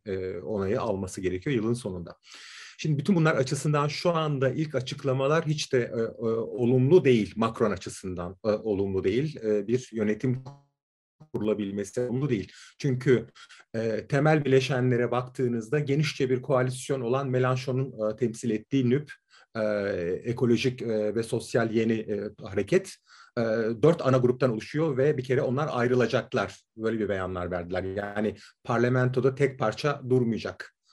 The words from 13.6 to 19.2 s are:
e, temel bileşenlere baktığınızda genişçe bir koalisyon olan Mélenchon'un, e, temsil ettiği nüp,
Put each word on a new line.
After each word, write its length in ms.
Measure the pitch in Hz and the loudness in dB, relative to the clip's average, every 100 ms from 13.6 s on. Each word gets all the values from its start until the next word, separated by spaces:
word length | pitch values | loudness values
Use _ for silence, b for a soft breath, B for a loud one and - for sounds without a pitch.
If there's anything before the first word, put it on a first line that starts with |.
| _ | _
e, 320 | 113 113 107 - | -4 -2 -4 -2
temel 380 | 143 151 160 | 2 4 4
bileşenlere 680 | 143 131 131 127 127 120 120 | 6 4 4 0 2 2 2
baktığınızda 680 | 123 127 - 123 117 110 147 | 0 -4 -2 -2 -2 -2 -2
genişçe 520 | 135 143 151 - 131 | 0 0 0 0 0
bir 120 | 127 | 0
koalisyon 580 | 135 131 127 127 - 135 | 2 2 2 -4 -6 -4
olan 300 | 117 131 139 | 0 -2 0
Mélenchon'un, 800 | 127 127 127 139 127 135 107 110 | 0 2 0 -2 -2 -4 -2 -4
e, 60 | 107 | 0
temsil 340 | 113 110 117 | -4 -2 -2
ettiği 400 | 107 - 135 120 | -2 0 0 2
nüp, 220 | 143 151 - | 0 -2 -18